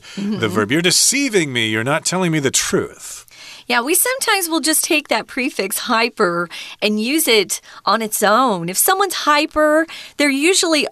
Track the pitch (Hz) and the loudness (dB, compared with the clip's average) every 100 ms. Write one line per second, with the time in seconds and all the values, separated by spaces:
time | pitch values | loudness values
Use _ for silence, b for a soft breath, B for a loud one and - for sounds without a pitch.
0 | B B 202 214 110 101 104 147 175 156 | B B -4 -2 0 0 0 2 2 2
1 | - 262 277 208 151 123 110 110 117 156 | 2 0 0 0 0 0 0 0 0 -2
2 | - 180 180 156 135 - - 180 104 - | -2 -2 0 2 0 0 0 0 -2 -8
3 | - - - B B B - 240 240 370 | -16 -16 -18 B B B -2 -2 2 0
4 | - 508 480 403 349 320 262 311 - 311 | 0 0 0 0 0 -2 0 0 0 0
5 | 294 233 - - 262 - 190 - - 226 | 0 -2 -2 -4 -4 -4 -4 -6 -2 0
6 | 233 - 196 175 175 B B B 208 214 | 0 0 0 0 -4 B B B -2 0
7 | 220 311 302 226 185 - B B - 214 | 0 0 2 2 0 -8 B B -2 -2
8 | 220 - 196 220 262 190 170 190 - 381 | -2 0 2 4 2 0 -2 -2 2 2
9 | 392 - - 294 302 302 302 302 320 B | 0 0 0 2 2 2 2 2 0 B
10 | B - 285 269 311 370 349 302 - | B -2 0 2 2 2 2 2 2